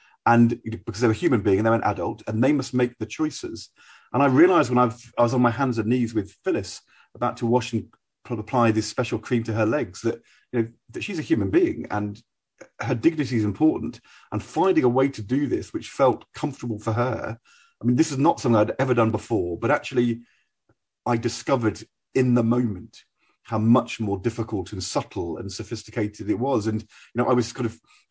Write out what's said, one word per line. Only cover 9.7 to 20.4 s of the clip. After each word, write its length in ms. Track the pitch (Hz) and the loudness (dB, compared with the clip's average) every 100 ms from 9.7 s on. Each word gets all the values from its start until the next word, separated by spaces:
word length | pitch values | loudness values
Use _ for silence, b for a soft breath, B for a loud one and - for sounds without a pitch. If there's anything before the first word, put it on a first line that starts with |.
| 147 104 - | 0 -4 -4
that, 200 | 113 - b b b | -4 -4 b b b
you 100 | 123 | -4
know, 60 | 113 - _ | -4 -8 _
that 120 | 123 | -12
she's 160 | 113 180 | -8 -8
a 40 | |
human 260 | 139 135 98 | -2 0 2
being 380 | 156 170 - - | 2 2 -2 -6
and 320 | 104 104 101 _ _ _ _ - - | -4 -4 -8 _ _ _ _ -20 -8
her 140 | 110 120 | -4 2
dignity 420 | 151 156 127 120 | 0 0 -2 0
is 60 | |
important. 580 | 104 101 156 - - - b b b | -2 2 2 2 -6 -10 b b b
And 120 | - | -8
finding 400 | - 151 185 160 | -6 0 2 4
a 60 | 127 | 2
way 180 | 123 139 | 2 0
to 120 | 135 | -2
do 260 | 101 131 139 | -4 -2 0
this, 260 | 113 - | -4 -6
which 160 | - - | -10 -10
felt 360 | - - - - | 2 2 2 -8
comfortable 460 | - 147 127 123 104 | -8 -8 -6 -8 -6
for 140 | - | -4
her, 460 | 110 123 - - 117 b b b b | -2 -2 -4 -8 -12 b b b b
I 40 | 117 | 0
mean, 100 | 123 | 2
this 160 | 160 | 2
is 60 | 131 | 2
not 220 | 151 165 | 2 2
something 200 | 123 113 | 2 4
I'd 160 | 107 - | 2 0
ever 160 | 131 | 0
done 180 | 117 113 | 2 2
before, 460 | 110 - 113 87 85 | 0 -2 -4 -2 -4
but 140 | - | 0
actually 500 | 143 - 131 120 117 B B | -2 0 0 0 -2 B B